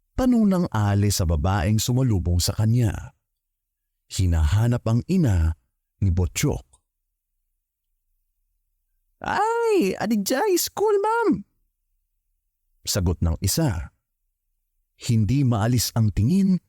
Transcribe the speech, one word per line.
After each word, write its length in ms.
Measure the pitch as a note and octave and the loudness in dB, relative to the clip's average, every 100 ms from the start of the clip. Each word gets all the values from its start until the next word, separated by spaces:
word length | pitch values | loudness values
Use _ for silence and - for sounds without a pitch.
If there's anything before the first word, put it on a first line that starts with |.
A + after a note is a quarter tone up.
| _ - | _ -2
tanong 320 | C4 A#3+ G#3 | 0 2 2
ng 160 | F3+ F3+ | 2 0
Ale 400 | A2 G#2 G2+ G2+ | 0 0 2 0
sa 80 | - | 0
babaeng 560 | F2 E2 F#2 G2+ F2 A2 | 0 0 0 0 0 0
sumalubong 640 | - B2 C3 G2+ F2+ F2 | 0 0 0 0 0 -2
sa 80 | - | -2
kanya. 640 | F#2+ G#2+ A#2+ A2+ - - _ _ _ _ _ _ _ _ _ _ | -2 0 2 0 -4 -12 _ _ _ _ _ _ _ _ _ _
Hinahanap 720 | - F#2 E2 D2+ G2 A#2+ A#2+ | -2 0 2 2 2 2 0
ang 240 | A2 A#2 - | 0 -2 0
ina 480 | F#3 C#3 F#2 D#2+ - _ _ _ _ | 0 2 2 0 -2 _ _ _ _
ni 80 | G2 | 0
Butchok. 560 | F2 F2 - C#3+ A#1+ - _ _ _ _ _ _ _ _ _ _ _ _ _ _ _ _ _ _ _ _ _ _ _ _ _ | 0 -2 -2 -4 -4 -8 _ _ _ _ _ _ _ _ _ _ _ _ _ _ _ _ _ _ _ _ _ _ _ _ _
"Ay, 720 | - - G#4+ A#4 A#4 G4+ F#3+ | -6 -2 -2 -2 0 2 0
adidya, 480 | - G#3 A3 F#3+ C4 G#4+ F4 | -2 -2 -2 -2 -2 0 -2
school, 400 | - - G#4 G#4 | -2 -2 0 0
ma'am," 480 | G#4 A#4 G#4+ G3+ - _ _ _ _ _ _ _ _ _ _ _ _ _ | 0 0 0 -2 -4 _ _ _ _ _ _ _ _ _ _ _ _ _
sagot 400 | - G#2+ F2+ E2+ | -6 -2 -2 0
ng 160 | E2 E2 | -2 -2
isa. 560 | G2 - D#3+ F2+ C#2 _ _ _ _ _ _ _ _ _ _ _ | -2 -2 -2 -4 -10 _ _ _ _ _ _ _ _ _ _ _
Hindi 480 | - A2+ G2+ C3+ C3 | -2 0 2 2 2
maalis 480 | A#2 A2 B2 - | 2 0 0 -2
ang 160 | - A2 | 0 0
tingin 480 | - A2+ F#3+ F#3+ F#3 | 2 2 2 2 0